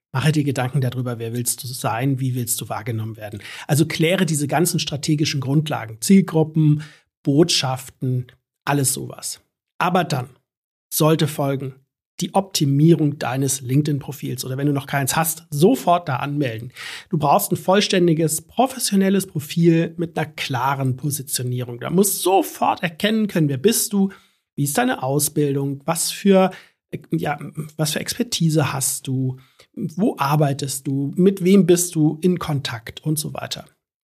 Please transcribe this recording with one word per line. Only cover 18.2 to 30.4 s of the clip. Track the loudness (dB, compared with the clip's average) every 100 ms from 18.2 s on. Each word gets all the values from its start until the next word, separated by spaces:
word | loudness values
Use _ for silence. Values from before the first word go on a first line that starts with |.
| 2 -2
professionelles | -6 0 0 0 0 2 4 2 0
Profil | -6 -4 2 4 4 2 -4
mit | -6 -4
einer | -6
klaren | -6 -6 -2 -2 0 -2 -2
Positionierung. | -4 -6 -6 -6 -4 -6 -6 -8
Da | -2
musst | 2 2 2
sofort | 2 2 2 -2 -2 0
erkennen | -4 -2 -2 0 0
können, | 0 0
wer | 2
bist | 0 0 0
du, | 0 0 -2 _ _ _
wie | -6
ist | -2 0
deine | 0 0
Ausbildung, | -2 0 0 0 0 0 -2 -6
was | -4 -4 -4
für, | 0 4 6 4 0 -20 _ _ -14 -4
ja, | -4 -2 -6 -8 -10 -10 -4
was | -2
für | -2
Expertise | -4 -4 -4 0 2 2 0
hast | 0 -4 -4 -4
du, | -2 -2 -6 _ _ _
wo | -10 -8 -2 -2 0
arbeitest | 0 2